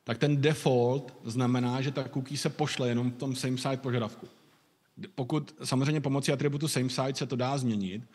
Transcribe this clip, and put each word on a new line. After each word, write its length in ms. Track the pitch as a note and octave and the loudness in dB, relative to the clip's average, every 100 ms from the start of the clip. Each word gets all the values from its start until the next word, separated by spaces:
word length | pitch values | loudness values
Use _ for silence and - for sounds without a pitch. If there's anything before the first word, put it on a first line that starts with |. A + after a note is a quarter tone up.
tak 140 | - A2+ | -6 0
ten 240 | D3 D3 | 2 4
default 760 | D3 D#3 D3+ B2 A#2+ C#3 - - | 4 4 4 4 4 2 -4 -12
znamená, 580 | A2+ A#2+ B2 B2 B2 B2+ | -6 0 2 2 0 0
že 100 | C#3 | -2
ta 180 | C#3+ B2+ | -4 -4
cookie 280 | C3+ C3 C#3+ | -4 -4 -4
se 120 | D#3 | -2
pošle 400 | - D3 - B2+ | -2 -2 0 0
jenom 220 | A#2+ B2 | 2 0
v 60 | A#2+ | -2
tom 180 | C3+ B2+ | -4 -2
same 220 | C3 B2+ | -2 -2
site 200 | C#3 C3 | -2 -2
požadavku. 500 | C3 B2 G#2+ - - - _ _ _ _ _ - | 0 0 0 -6 -18 -20 _ _ _ _ _ -16
D-, 120 | - - | -10 -6
pokud, 400 | B2 D3+ C#3 - | -2 -2 -2 -8
samozřejmě 380 | B2+ C3 C#3 D#3 | -2 2 2 2
pomocí 300 | C#3 C#3 C3+ | 0 0 2
atributu 360 | C3 C#3+ C#3+ D3+ | 2 0 0 0
same 220 | C3+ B2+ | 0 0
site 260 | C3 C3+ C3+ | 0 -2 -2
se 100 | C3 | -2
to 100 | B2 | -2
dá 220 | B2+ C#3+ | 0 0
změnit, 440 | B2 G#2 F#2 G#2 A#2+ | 0 0 -2 -6 -10